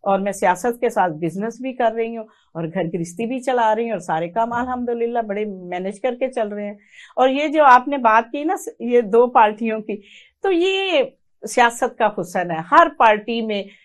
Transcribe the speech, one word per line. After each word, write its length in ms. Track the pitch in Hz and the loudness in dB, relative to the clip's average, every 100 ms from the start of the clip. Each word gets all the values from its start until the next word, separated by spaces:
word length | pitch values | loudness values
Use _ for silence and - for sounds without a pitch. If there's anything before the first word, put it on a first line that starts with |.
और 160 | 202 196 | -2 0
मैं 120 | 196 | -2
सियासत 460 | 196 190 180 247 240 | 0 0 0 -2 -2
के 100 | 240 | -2
साथ 200 | 233 180 | 0 -2
बिजनेस 480 | 151 170 185 220 226 | -2 -6 -4 -8 -8
भी 100 | 262 | -8
कर 200 | 254 233 | -2 -2
रही 220 | 226 226 | 0 -6
हूँ 120 | 233 220 _ _ 165 | -8 -14 _ _ -8
और 120 | 165 | -6
घर 180 | 180 165 | -4 -4
गृहस्थी 400 | 170 170 - 233 | -4 -6 -6 -6
भी 140 | 262 | -4
चला 320 | 254 240 220 | -2 2 2
रही 140 | 214 233 | 2 -2
हूँ 80 | |
और 60 | 196 | -4
सारे 280 | 175 160 170 | -4 -4 -2
काम 220 | 226 233 | -2 -2
अल्हम्दुलिल्लाह 720 | 240 254 254 247 233 233 240 | -2 -4 -4 -4 -4 -2 -2
बड़े 220 | 214 196 | -4 -4
मैनेज 540 | 214 185 180 180 190 208 | -6 -8 -8 -6 -6 -4
करके 300 | 254 247 262 | -6 -4 -4
चल 200 | 254 208 | -4 -4
रहे 180 | 208 208 | -6 -10
हैं। 120 | 208 _ - - - | -12 _ -20 -8 0
और 120 | 262 | 2
ये 180 | 269 302 | 2 0
जो 140 | 302 | 4
आपने 360 | 285 247 254 277 | 8 8 4 0
बात 300 | 233 220 233 | 4 4 2
की 120 | 285 | -4
ना, 120 | 311 370 - - | -4 -4 -8 -10
ये 200 | 233 240 | 0 2
दो 240 | 208 226 247 | 4 4 4
पार्टियों 540 | 247 214 214 226 220 | 4 4 2 -4 -4
की, 220 | 214 208 - - _ _ | -6 -10 -12 -20 _ _
तो 80 | 392 | -2
ये 640 | 339 370 381 381 311 523 - _ _ | 0 0 0 0 0 0 -6 _ _
सियासत 520 | 214 - 233 240 247 - | -2 2 2 2 -4 0
का 80 | 214 | -2
हुस्न 440 | 208 170 196 175 | -2 -6 -4 -4
है। 140 | 160 165 | -6 4
हर 220 | 302 330 | 4 6
पार्टी 580 | - 226 214 214 233 220 | 4 4 4 -2 -6 -4
में 220 | 202 196 - | -6 -8 -16